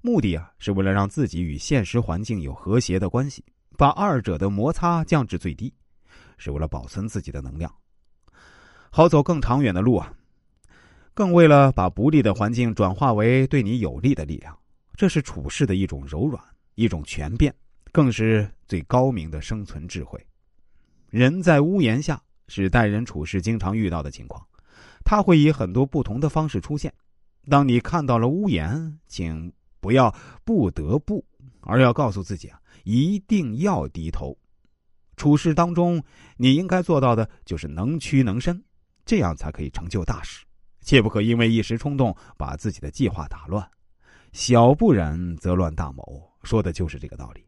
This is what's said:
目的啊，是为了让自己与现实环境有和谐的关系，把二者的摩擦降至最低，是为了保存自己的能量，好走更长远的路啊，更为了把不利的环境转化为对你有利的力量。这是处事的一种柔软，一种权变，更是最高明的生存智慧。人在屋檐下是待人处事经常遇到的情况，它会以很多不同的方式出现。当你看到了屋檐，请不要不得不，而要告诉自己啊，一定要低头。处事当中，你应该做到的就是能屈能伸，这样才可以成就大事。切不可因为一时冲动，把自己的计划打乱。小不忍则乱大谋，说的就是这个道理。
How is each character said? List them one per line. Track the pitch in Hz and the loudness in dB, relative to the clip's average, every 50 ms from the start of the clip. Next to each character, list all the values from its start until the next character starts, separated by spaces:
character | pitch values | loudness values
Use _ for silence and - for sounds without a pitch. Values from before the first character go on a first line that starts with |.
目 | - 240 240 180 | 0 2 2 2
的 | 120 98 82 | 2 2 0
啊， | 80 85 - _ | -2 -6 -12 _
是 | _ - - | _ -4 -2
为 | 101 95 95 | 0 0 2
了 | 98 | 2
让 | 98 101 98 | 2 2 0
自 | 98 - - 139 | -2 0 -2 -2
己 | 107 - 82 | -2 -2 -4
与 | 90 82 71 | -4 -4 -6
现 | 71 - - 151 131 98 | -8 -4 -2 0 0 0
实 | - - 120 | 0 -2 -2
环 | 113 - 80 90 | -2 -2 -4 -6
境 | 107 - 113 98 | -4 -6 -6 -6
有 | 78 67 | -6 -8
和 | 65 - - 87 104 123 | -10 -10 -4 0 0 0
谐 | 123 - 90 95 | 2 0 -2 -2
的 | 95 90 | -2 -2
关 | - 120 135 143 | -2 -2 -2 -4
系， | - - - _ _ _ _ _ _ | -8 -14 -20 _ _ _ _ _ _
把 | - 147 139 | 2 2 2
二 | - - 202 208 156 127 | 4 2 0 0 0 -2
者 | 107 110 90 76 | -2 -4 -4 -2
的 | 92 98 | -2 -2
摩 | 101 98 110 147 170 | -2 0 -2 -2 -2
擦 | - - 170 170 165 156 | -2 -2 0 0 -2 0
降 | - 175 151 127 | 0 0 0 0
至 | - - | -2 -6
最 | 87 - 98 - | -6 -6 -8 -8
低， | - 107 131 - _ _ _ _ _ _ _ _ - - - _ | -8 -10 -12 -12 _ _ _ _ _ _ _ _ -20 -20 -20 _
是 | _ - 73 | _ -12 -10
为 | 71 73 | -6 -6
了 | 80 | -6
保 | 78 - 69 62 | -6 -8 -10 -12
存 | 67 - 92 98 | -10 -10 -8 -8
自 | 110 - 104 | -6 -6 -8
己 | - - | -10 -8
的 | 67 71 67 | -12 -12 -12
能 | 65 65 76 | -12 -10 -10
量， | 85 78 - _ _ _ _ _ _ _ _ _ _ _ _ _ - - _ - _ _ _ _ _ _ | -10 -10 -12 _ _ _ _ _ _ _ _ _ _ _ _ _ -20 -20 _ -20 _ _ _ _ _ _
好 | - - 160 | 2 4 4
走 | 170 160 147 | 6 6 4
更 | 143 - 175 151 | 2 2 0 -2
长 | - - 123 139 | 0 0 0 2
远 | 143 113 90 | 2 0 0
的 | 90 | 2
路 | 98 123 120 | 2 2 2
啊， | 92 82 - - - _ _ _ _ _ _ _ _ _ _ _ _ _ _ _ _ _ _ _ | 0 -2 -6 -18 -20 _ _ _ _ _ _ _ _ _ _ _ _ _ _ _ _ _ _ _
更 | - 208 185 | -2 0 4
为 | 175 175 170 | 8 8 10
了 | 156 147 143 139 135 | 10 10 8 8 6
把 | 131 - 92 | 4 2 -2
不 | 92 - - 107 147 | -2 0 0 0 4
利 | 156 151 113 | 4 4 4
的 | 107 95 | 4 2
环 | - 107 107 | 0 -2 -2
境 | 117 120 123 117 110 | 0 0 -2 -2 0
转 | - 101 92 98 | 0 0 0 2
化 | - 143 135 113 | 0 0 0 2
为 | 104 107 117 127 131 135 | 2 2 4 4 4 2
对 | 135 - 143 | 2 0 0
你 | 113 98 117 127 | 0 0 -2 -2
有 | 104 76 62 - | -4 -4 -6 -2
利 | - 131 139 | 0 0 0
的 | - 78 | 0 -4
力 | 71 - | -10 -10
量。 | - - - - _ _ _ _ _ _ _ - | -12 -12 -18 -20 _ _ _ _ _ _ _ -4
这 | - 202 | 0 0
是 | 185 - 156 | 2 2 0
处 | 139 - - - 67 | -4 -4 -10 -10 -10
事 | 71 - - 143 | -10 -2 -2 0
的 | 107 95 | 0 2
一 | 95 98 | 0 -2
种 | 87 - 69 67 | -4 -6 -10 -10
柔 | 69 73 78 107 | -10 -6 -4 -4
软， | 156 123 - - _ - _ _ _ _ | -4 -4 -6 -14 _ -20 _ _ _ _
一 | - 117 | -2 0
种 | 107 - 82 71 | 0 0 -4 -8
权 | - - - 76 76 104 | -10 -10 -8 -8 -8 -2
变， | 113 151 139 - _ - - _ _ _ - | 0 0 0 0 _ -20 -20 _ _ _ -2
更 | _ 170 147 127 | _ 2 2 2
是 | 110 - 110 110 113 107 104 101 - - _ | 2 0 2 2 2 2 0 -2 -8 -16 _
最 | _ - 87 | _ -8 -8
高 | 73 - - 123 127 135 | -4 0 0 2 2 0
明 | 127 98 78 80 | -2 -4 -8 -8
的 | 78 76 | -10 -10
生 | 71 - 117 107 104 | -8 -8 -8 -8 -8
存 | - - 76 76 | -12 -14 -14 -14
智 | 85 - 92 69 | -12 -12 -12 -12
慧。 | - - - _ - _ _ _ _ _ _ _ _ _ _ _ _ _ _ _ _ | -12 -14 -18 _ -20 _ _ _ _ _ _ _ _ _ _ _ _ _ _ _ _
人 | - 113 123 131 160 190 | 0 4 4 4 2 2
在 | 175 180 160 143 | 4 4 4 6
屋 | 143 165 190 202 | 4 2 2 2
檐 | 160 113 110 131 | 2 2 2 0
下 | - - 151 - _ _ _ _ _ - | -2 -4 -6 -6 _ _ _ _ _ -12
是 | - - 98 95 | -4 -2 -2 2
待 | - 123 113 | 2 2 2
人 | 104 101 104 120 | 2 0 -2 -4
处 | - - 76 76 | -6 -8 -10 -10
事 | 82 - 95 | -6 -6 -4
经 | 82 110 113 110 | -4 -2 -4 -4
常 | 95 92 104 | -4 -4 -2
遇 | 113 107 92 | -2 -2 -2
到 | 82 82 | -4 -4
的 | 71 71 | -8 -8
情 | 69 - 58 | -12 -14 -18
况， | - - - - _ _ - _ _ _ - - - - _ - | -16 -18 -18 -20 _ _ -20 _ _ _ -20 -20 -20 -20 _ 0
它 | - 214 214 | 2 2 2
会 | 196 202 175 | 4 6 6
以 | 156 147 151 | 6 6 4
很 | 156 - 104 90 | 2 0 -4 -2
多 | 92 117 135 | 0 0 0
不 | 139 - 156 | 0 0 -4
同 | 120 104 101 | -4 -4 -4
的 | 123 147 151 | -4 -4 -2
方 | - 156 156 | 0 -2 -2
式 | 151 - 101 | -2 -4 -6
出 | - - 147 | -6 -6 -8
现。 | 147 - 156 - _ _ _ _ _ _ _ _ _ _ 139 | -6 -6 -8 -10 _ _ _ _ _ _ _ _ _ _ 2
当 | 143 143 143 | 2 4 4
你 | 135 120 | 4 2
看 | 120 - - 170 175 147 | 2 2 0 -2 -2 0
到 | 127 120 | 0 0
了 | 113 113 123 | 2 2 0
屋 | 147 185 208 | 0 0 0
檐， | 196 117 82 78 - 117 156 160 160 151 156 _ | 0 0 0 -2 -2 -4 -6 -6 -8 -12 -14 _
请 | _ - - 90 82 80 80 82 87 - _ _ _ _ _ | _ -10 -8 -8 -8 -8 -10 -12 -14 -16 _ _ _ _ _
不 | - 95 | -2 2
要 | 117 131 127 117 - - - - - - - | 4 4 4 4 0 -4 -18 -20 -20 -14 -4
不 | - 226 196 117 90 | -2 0 2 2 0
得 | - - 76 76 107 | 0 -4 -4 -2 -2
不， | 151 - - 208 208 - _ _ _ - 131 _ _ | -2 -2 -4 -6 -6 -6 _ _ _ -20 -20 _ _
而 | - - 104 123 | -8 -2 2 4
要 | 131 120 | 4 4
告 | 110 - 147 117 | 4 2 -2 -2
诉 | 92 101 92 | -2 -6 -8
自 | 87 98 | -8 -10
己 | 85 - | -12 -12
啊， | - - - _ _ _ - _ | -18 -20 -20 _ _ _ -14 _
一 | - 107 120 143 175 202 202 | -2 0 2 2 2 0 -4
定 | 196 _ 220 202 160 120 107 | -2 _ 0 0 0 -2 -4
要 | 120 170 202 185 113 71 65 | -2 0 0 0 0 -2 -4
低 | - 82 80 80 | -8 -8 -8 -6
头。 | - - 71 65 71 _ _ _ _ _ _ _ _ _ _ _ _ _ _ _ _ | -6 -6 -6 -8 -12 _ _ _ _ _ _ _ _ _ _ _ _ _ _ _ _
处 | - - 147 147 | -2 4 4 4
事 | 147 - 165 156 | 4 4 0 2
当 | 175 170 175 170 | 2 0 0 2
中， | 170 175 175 175 165 139 _ _ _ - - _ | 0 0 2 0 -2 -4 _ _ _ -20 -20 _
你 | - 123 131 131 | 2 4 4 4
应 | 151 185 | 4 2
该 | 185 185 185 | 0 -2 -2
做 | 175 - 170 143 | 0 2 0 2
到 | 131 123 117 | 4 2 2
的 | 110 110 - - - - | 2 0 -4 -6 -20 -12
就 | - 90 | -10 -10
是 | 78 - | -8 -8
能 | 76 71 80 95 127 160 160 | -10 -8 -4 -4 -4 -4 -4
屈 | - - - 135 131 | -4 0 2 2 2
能 | 110 95 120 | 2 0 -2
伸， | - 175 175 185 - _ _ _ _ _ _ _ _ | -2 -4 -4 -4 -8 _ _ _ _ _ _ _ _
这 | - 233 | -2 0
样 | 202 127 87 78 | 0 0 -2 -2
才 | - - 80 | -6 -8 -10
可 | - - | -8 -8
以 | 78 67 | -10 -8
成 | - - 85 90 | -8 -8 -10 -6
就 | - 101 82 | -6 -4 -4
大 | - - - - | -4 -6 -6 -8
事。 | - - - - _ _ _ - - - - | -14 -16 -18 -20 _ _ _ -20 -20 -20 -20
切 | - - 139 131 | -2 4 4 4
不 | 104 110 | 4 4
可 | - 107 | 0 0
因 | 104 113 117 | 0 0 2
为 | 117 117 113 | 2 2 2
一 | 113 113 | 2 0
时 | 104 - 117 | 0 -2 -6
冲 | 117 - 147 143 | -6 -4 -6 -2
动， | 135 131 113 90 - - - - | 0 0 -2 -2 -6 -12 -20 -12
把 | _ - 67 - | _ -8 -8 -8
自 | - - 110 | -6 -6 -8
己 | - - | -8 -8
的 | 69 71 | -12 -14
计 | - - 139 104 | -6 -2 -2 -2
划 | 110 85 73 | -2 -6 -10
打 | - - - - | -10 -12 -14 -10
乱。 | - 87 104 92 - _ _ _ _ _ _ _ _ _ _ _ _ | -8 -8 -8 -8 -10 _ _ _ _ _ _ _ _ _ _ _ _
小 | - - - - 123 117 117 123 147 | -12 -8 0 4 6 8 8 8 6
不 | 156 226 220 143 | 6 4 4 4
忍 | 101 82 76 73 85 90 87 85 | 4 2 -2 -4 -6 -6 -8 -8
则 | 76 - 92 90 | -6 -2 0 0
乱 | 92 90 82 78 | 0 0 -2 -2
大 | - 82 71 | -6 -8 -8
谋， | 65 65 - - - 69 80 _ _ _ - | -10 -16 -16 -18 -18 -20 -20 _ _ _ -6
说 | - - 110 98 | -2 -2 -2 0
的 | 92 | -2
就 | 80 - 90 | -4 -4 -6
是 | 78 71 | -6 -8
这 | 67 - - | -12 -16 -16
个 | - | -16
道 | - 64 - | -16 -16 -16
理。 | - - _ | -18 -20 _